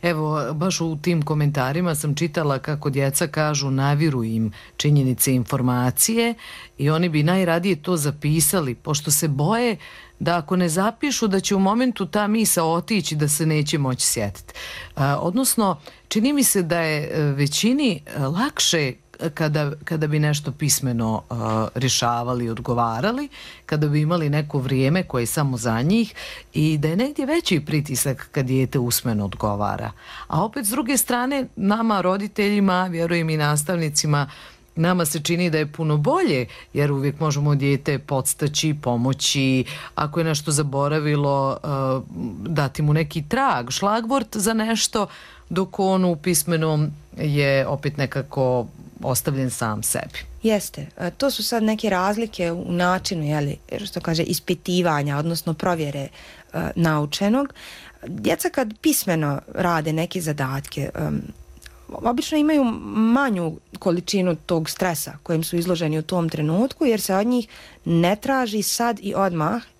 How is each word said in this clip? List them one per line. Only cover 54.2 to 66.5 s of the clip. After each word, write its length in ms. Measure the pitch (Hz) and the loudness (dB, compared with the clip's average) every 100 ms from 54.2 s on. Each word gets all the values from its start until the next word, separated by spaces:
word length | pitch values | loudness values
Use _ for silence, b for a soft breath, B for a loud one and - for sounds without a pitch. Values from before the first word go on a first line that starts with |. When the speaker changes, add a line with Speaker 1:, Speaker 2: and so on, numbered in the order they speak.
Speaker 2:
ispitivanja, 920 | - - - 180 - 180 175 151 143 143 | 0 -2 -2 -4 0 0 2 0 0 -2
odnosno 360 | 160 165 - | -2 -4 -4
provjere, 540 | 156 196 170 147 139 135 B B B B | -2 0 0 -2 -6 -10 B B B B
e, 60 | - 170 - | -6 -4 0
naučenog. 800 | 165 151 147 - 202 240 277 B B B B B - | 2 2 0 0 2 2 0 B B B B B -12
Djeca 420 | 190 208 170 359 | -4 -2 0 -2
kad 240 | - 240 214 | -2 -4 0
pismeno 600 | 320 285 - 165 147 139 - | 0 0 0 0 0 -2 -6
rade 400 | - 180 165 156 | -2 0 2 0
neke 280 | 156 175 190 | -2 -2 -4
zadatke, 680 | 160 147 131 135 143 - 135 - | -4 -2 -2 -4 -6 -6 -6 -4
em, 260 | 151 - - - - - - - - | -4 -4 -6 -16 -20 -20 -20 -20 -16
obično 500 | - - 247 302 311 | -4 -2 -2 0 2
imaju 260 | 302 311 254 220 101 | 4 4 2 -2 -4
manju 640 | 214 220 240 277 196 165 160 _ - | 0 4 4 2 0 -2 -6 _ -6
količinu 560 | - 175 175 202 185 160 | -2 -2 0 0 0 -2
tog 340 | - 170 156 | 0 -2 0
stresa 480 | - 190 160 - 151 | -2 -2 -2 -6 -12
kojem 200 | - 160 | -4 -2
su 140 | 160 175 | 0 -2
izloženi 420 | 170 170 165 156 | 0 0 0 -2
u 20 | |
tom 280 | 156 180 165 | -2 -2 -2
trenutku, 560 | 156 151 | -2 0